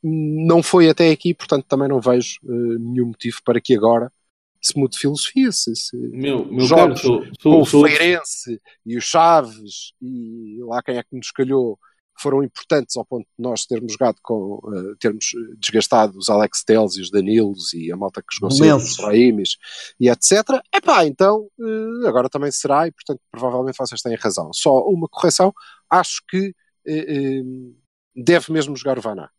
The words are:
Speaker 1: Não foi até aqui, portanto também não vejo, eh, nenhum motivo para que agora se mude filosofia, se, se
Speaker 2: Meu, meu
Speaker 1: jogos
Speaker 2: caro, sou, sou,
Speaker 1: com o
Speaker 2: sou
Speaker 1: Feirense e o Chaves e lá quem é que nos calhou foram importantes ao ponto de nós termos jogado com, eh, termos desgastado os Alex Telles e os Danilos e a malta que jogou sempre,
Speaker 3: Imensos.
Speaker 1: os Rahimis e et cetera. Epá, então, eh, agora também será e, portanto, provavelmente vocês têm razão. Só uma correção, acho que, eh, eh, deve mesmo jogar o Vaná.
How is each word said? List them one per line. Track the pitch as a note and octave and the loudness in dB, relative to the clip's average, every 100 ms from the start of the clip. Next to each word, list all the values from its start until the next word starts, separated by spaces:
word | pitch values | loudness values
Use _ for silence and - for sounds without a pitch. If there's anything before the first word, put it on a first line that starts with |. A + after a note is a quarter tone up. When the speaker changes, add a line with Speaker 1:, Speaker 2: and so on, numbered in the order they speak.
Speaker 1:
Não | D#3+ D#3+ D3+ D#3 E3 E3+ | -4 -4 -2 -2 4 4
foi | D#3+ F#3 E3 | 4 6 6
até | D3+ E3 | 6 4
aqui, | D#3 F3 | 4 0
portanto | F3 - C#3+ - | -4 -2 -2 0
também | C#3 C#3 | -2 0
não | C3+ | 0
vejo, | A#2 B2 A#2+ - | 2 0 0 -10
eh, | C#3 A#2+ A#2 A#2 | -8 -4 -4 -4
nenhum | A#2 B2 A#2+ | -4 -4 -4
motivo | A2+ A#2+ - | -4 -10 -6
para | - A#2 | -2 -2
que | - | 2
agora | A#2 A2 A#2 A#2+ _ _ _ _ _ | 4 4 2 0 _ _ _ _ _
se | - D3 | -4 -2
mude | C3+ - | -2 0
filosofia, | C#3+ D3 - C4 C4 | -4 -2 -4 0 0
se, | - - | 0 -6
se | - - B2 | -6 -8 -10
Speaker 2:
Meu, | A#2+ A#2+ C#3 C3 - | -10 -6 -4 -4 -4
meu | B2 | 0
Speaker 1:
jogos | B2+ D#3 D3+ B2+ | 4 6 6 2
Speaker 2:
caro, | C3+ A#2 | 0 0
sou, | - - | -2 -2
sou, | D#3 | 6
Speaker 1:
com | D#3 | 6
o | C#3+ | 6
Speaker 2:
sou | D3 D3+ | 6 6
Speaker 1:
Feirense | D3+ E3+ F3 D3 - - A2 _ _ | 6 2 0 -4 -12 -10 -12 _ _
e | - A#2+ | -8 -8
o | |
Chaves | - E3 E3 E3 A#2+ A2 G#2 - - _ | 0 4 6 4 2 -10 -20 -18 -20 _
e | B2+ B2+ A#2 A#2 A2 G#2+ | -14 -12 -12 -14 -16 -16
lá | A#2+ A#2+ | -8 -8
quem | - B2 | -4 -8
é | |
que | - C3 | -8 -14
nos | - | -12
calhou | - C3 C#3 B2 G2+ _ _ _ _ | -4 0 0 0 -6 _ _ _ _
foram | D3 C3+ | -2 0
importantes | C#3 - - D3+ A#2+ B2+ | -2 -8 -2 -2 -2 -10
ao | |
ponto | A2 B2 G#2 | -8 -10 -12
de | - | -10
nós | A#2+ A2+ - | -8 -6 -6
termos | A#2+ A2+ | -6 -6
jogado | G#2 B2 G#2+ | -2 -2 -2
com, | - A2+ G2 G2+ - | -6 -6 -6 -10 -10
eh, | G2 F#2+ G#2+ | -10 -10 -6
termos | A#2 G#2+ - A#2 A2+ A2 | -4 -4 -8 -8 -14 -10
desgastado | - A2 - A#2 A2 F#2+ | -2 -2 2 2 2 -2
os | F#2 | 0
Alex | G#2 G#2+ - | 0 0 -4
Telles | - A2 G#2+ F#2 | 0 2 2 -4
e | |
os | F2+ | -4
Danilos | G2+ F#2+ A2+ G#2 F#2+ E2+ | -2 2 2 0 -4 -10
e | E2+ E2 | -8 -8
a | F2+ | -8
malta | G2 - | -8 -10
que | - | -14
jogou | - G2 | -8 -2
sempre, | C#3 D#3 | 4 6
Speaker 3:
Imensos. | C#3+ A#2+ - | 6 0 -6
Speaker 1:
os | |
Rahimis | G#2 G#2+ B2 G#2+ F#2 - - - - _ | 0 4 4 4 -4 -8 -12 -20 -20 _
e | B2 | 2
et | A#2+ | 2
cetera. | - G3 G#3+ C4 - | 2 2 2 -4 -2
Epá, | G4 - B3+ D#3+ | -2 2 4 4
então, | C#3 F#3+ G#3+ G#3 _ | 2 2 2 -4 _
eh, | A3+ A3 A3 A#3 A#3 | -8 -6 -6 -4 0
agora | B2 B2+ | 0 0
também | C#3+ C#3+ | -4 -6
será | - C#3+ C#3 E3 | -6 0 0 0
e, | |
portanto, | _ - C3+ _ | _ -12 -12 _
provavelmente | A2+ B2 B2+ C3 - | -8 -4 -4 -6 -6
vocês | C3+ A#2 | -10 -8
têm | B2 A2+ | -8 -4
razão. | A2+ F#2+ D#2+ | -4 -4 -8
Só | - D#3 C3 - | -2 2 2 2
uma | F#3 D#3+ | -2 -4
correção, | - F3+ - F#3 - - _ _ | -2 0 2 0 0 -20 _ _
acho | D#3+ E3 - - | 0 0 -8 -6
que, | F#3 G3 F3+ _ _ - | -6 -6 -8 _ _ -8
eh, | D#3 D#3 D3 C#3 C3+ | -6 -4 -4 -4 -4
eh, | B2+ C3 B2+ _ _ _ _ | -8 -14 -18 _ _ _ _
deve | - A#2+ E3+ - | -6 2 2 0
mesmo | D#3+ D3 C3+ | -4 -4 -6
jogar | C#3 B2+ | -4 -4
o | |
Vaná. | A2+ G2 D2+ | -6 -10 -14